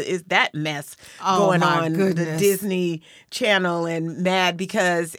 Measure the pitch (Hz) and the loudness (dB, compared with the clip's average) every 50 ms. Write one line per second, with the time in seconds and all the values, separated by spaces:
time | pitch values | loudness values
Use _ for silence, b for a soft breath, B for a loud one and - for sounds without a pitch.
0 | 147 - 180 180 165 185 185 196 247 - - 151 151 156 151 147 143 - - B | -2 -2 -4 -6 -4 0 0 2 2 0 -2 -4 -4 -4 -4 -6 -8 -12 -16 B
1 | B B B B - 190 190 185 202 190 180 175 170 160 151 165 165 160 160 175 | B B B B -2 0 2 4 4 4 4 4 4 2 2 2 0 0 0 0
2 | 196 190 180 165 170 160 156 160 196 202 196 190 196 208 185 180 180 175 165 160 | 0 0 0 0 -2 -2 -2 2 2 2 2 2 -2 -4 -2 -2 -2 -2 -4 -6
3 | B B B B B B - - 247 214 208 190 185 180 170 170 170 165 165 165 | B B B B B B -8 -2 0 2 2 2 2 0 0 0 -2 -2 -4 -4
4 | 160 165 165 - 180 185 185 190 185 190 185 165 190 185 - 220 190 180 175 170 | -4 -4 -4 -2 0 0 2 2 2 0 0 -2 -6 -4 -2 0 2 2 2 0
5 | 175 160 - | -2 -4 -6